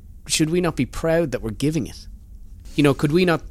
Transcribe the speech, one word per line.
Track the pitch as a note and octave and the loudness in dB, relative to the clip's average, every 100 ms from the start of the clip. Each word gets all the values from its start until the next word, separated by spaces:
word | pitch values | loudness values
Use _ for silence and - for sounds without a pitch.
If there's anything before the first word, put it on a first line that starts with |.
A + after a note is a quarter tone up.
| - - - | -12 -18 -6
should | - D#3 | 0 2
we | F3 | 2
not | F3 C#3+ | 0 0
be | B2+ | -2
proud | - E3 E3 D#3+ | -2 2 2 2
that | A#2 | -2
we're | A2 | -6
giving | G2+ C#3 D#3 F#2+ | -2 0 0 -2
it?" | - - - - - - - - - | -8 -16 -18 -18 -18 -18 -16 -6 2
You | |
know, | C#3+ | 4
could | C3 D3+ | 4 2
we | D#3+ | 4
not | F3+ D#3+ - | 4 2 -2